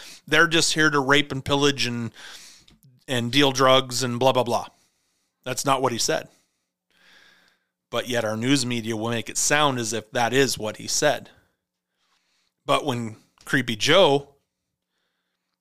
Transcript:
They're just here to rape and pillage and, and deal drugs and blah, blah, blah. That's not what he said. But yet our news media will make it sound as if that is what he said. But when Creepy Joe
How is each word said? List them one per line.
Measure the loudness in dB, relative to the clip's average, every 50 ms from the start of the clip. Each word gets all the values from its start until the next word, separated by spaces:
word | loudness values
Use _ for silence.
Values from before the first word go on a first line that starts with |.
| -20 -20 -20 -16 _ 0
They're | 2 2 4
just | 4 4 0 0 0 0
here | 2 2 2
to | 2 2
rape | 2 4 4 4 2 0
and | -4 -8 -2
pillage | -2 0 2 2 2 2 0 -4
and, | -4 -4 -6 -8 -8 -10 -14 -20 -20 -20 -20 -20 -20 -20 _ _ _ _ _ _ _ _ _ -8 -4
and | -4 -4 -2 0
deal | 2 2 2 2
drugs | 2 2 4 6 6 4 2 0 -6 -6
and | -4 -4 -2 0
blah, | 2 2
blah, | 2 2 0
blah. | 0 -2 -4 -4 -6 _ _ _ _ _ _ _ _ _ _ _ _ _ _ -12
That's | -10 -8 -4 0
not | 0 0 2
what | 2 -2
he | 0 -2
said. | -2 -2 -2 -4 -4 -10 _ _ _ _ _ _ _ _ _ _ _ _ _ _ _ _ _ _ _ _ _ _ _ _ _ _ _ _ _ _ _ -10
But | -8 -6 -6 -4
yet | -4 -2 -2
our | -2 -4
news | -2 0 0 0 0 0
media | -2 -4 -6 -4 -6 -6
will | -4 -4 -4
make | -4 -4 -6 -6
it | -6 -4
sound | -2 0 2 2 2 2 0 -2
as | -4 -4
if | -6 -8 -8 -6
that | -2 -2 0 2
is | 2 2 2 2 0 -6
what | -8 -10 -10
he | -10 -8
said. | -6 -4 0 0 0 0 -2 -6 -16 _ _ _ _ _ _ _ _ _ _ _ _ _ _ _ _ _ _ _ _ _ _ _ _ _ _ -4
But | -2 -2 -2 -2
when | -4 -4 -4 -6 -10 -12 -16 _ _ _ _ -8
Creepy | -2 -2 -2 -2 -2 -6
Joe | -4 2 4 6 6 6 6 4 2 0 -6 _ _ _ _ _ _ _ _ _ _ _ _ _ _ _ _ _ _ _ _ _ _ _ _ _ _